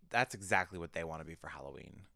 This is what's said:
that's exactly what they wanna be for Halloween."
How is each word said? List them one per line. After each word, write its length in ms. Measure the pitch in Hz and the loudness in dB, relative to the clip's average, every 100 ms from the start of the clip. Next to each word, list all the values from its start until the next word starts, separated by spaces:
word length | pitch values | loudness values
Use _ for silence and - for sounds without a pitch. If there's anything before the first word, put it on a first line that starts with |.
| - | 0
that's 260 | 117 127 104 | 2 4 0
exactly 420 | 95 101 92 92 | 4 4 4 0
what 160 | 85 | -4
they 100 | 85 | -2
wanna 200 | 82 80 78 | -2 -4 -8
be 100 | 80 | -10
for 120 | - | -10
Halloween." 540 | 69 69 67 - - 95 | -10 -10 -10 -12 -14 -18